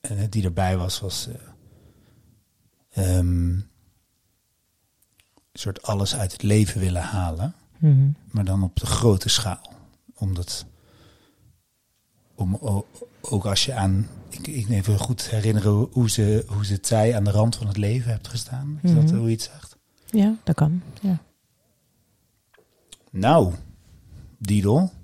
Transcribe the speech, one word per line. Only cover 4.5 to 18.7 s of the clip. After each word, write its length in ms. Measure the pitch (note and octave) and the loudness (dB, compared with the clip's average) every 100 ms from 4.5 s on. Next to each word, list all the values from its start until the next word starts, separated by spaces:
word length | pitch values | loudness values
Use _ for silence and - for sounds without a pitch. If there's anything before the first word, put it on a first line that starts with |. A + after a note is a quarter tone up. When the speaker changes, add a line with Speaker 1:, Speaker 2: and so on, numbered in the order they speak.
| _ _ _ _ _ _ _ _ _ _ | _ _ _ _ _ _ _ _ _ _
Speaker 1:
soort 300 | - - F#2+ | -10 -8 -8
alles 320 | - G2+ G2 - | -4 -2 -2 -2
uit 160 | G2 | -6
het 100 | - | -2
leven 380 | G#2 G#2+ G#2 - | 2 4 4 0
willen 220 | F#2 F2+ | -2 -2
halen. 520 | F2 G2+ F2 D#2+ B2+ - _ _ | -2 -2 -2 -4 -6 -8 _ _
Speaker 2:
Mhm. 320 | D#3 C3+ C#3 D3 - | 4 6 4 0 -4
Speaker 1:
Maar 140 | A2 | -2
dan 180 | F#2+ F#2+ | 0 0
op 180 | F#2 - | 0 -2
de 60 | G2 | -2
grote 420 | F2+ A2+ F#2+ - | 2 4 4 2
schaal. 440 | - G2 F2 - - - _ - | -2 -2 -8 -12 -20 -20 _ -20
Omdat, 520 | - G2 F2+ E2+ - - _ _ _ - _ _ _ _ _ _ _ _ _ _ _ _ | -6 -4 -4 -6 -10 -12 _ _ _ -20 _ _ _ _ _ _ _ _ _ _ _ _
om, 200 | - F#2 | -6 -4
o-, 320 | G2 - G2 - - - _ | -4 -4 -4 -6 -18 -20 _
ook 260 | - G2+ G2+ | -6 -4 -2
als 180 | F#2+ | -2
je 100 | - | -2
aan, 320 | B2 F#2+ G2 G#2+ - - | 0 0 0 -2 -8 -18
ik, 180 | - - | -14 -10
ik 220 | D3 G#2 | -6 -2
even 300 | G#2+ F#2+ G2+ | -2 2 0
goed 320 | - A#2 - | 0 -6 -4
herinneren 580 | A2 G#2+ G#2+ G2+ G#2 - | -2 0 2 2 2 2
hoe 180 | - A#2 | 0 0
ze, 340 | G#2+ G#2 G#2+ - | 2 2 2 0
hoe 180 | G2+ | -4
ze 80 | G2+ | -2
het 140 | G2 - | -2 0
zei, 260 | A2 A2+ | 2 2
aan 120 | A#2 | 2
de 60 | G2+ | 2
rand 260 | G2+ A2+ A2+ | 2 2 0
van 100 | G#2 | -4
het 100 | G2+ | -2
leven 340 | G2+ B2 A#2+ | 0 0 -2
hebt 180 | A2 - | -4 -6
gestaan. 500 | B2 - B2+ C#3+ | -10 -8 -8 -8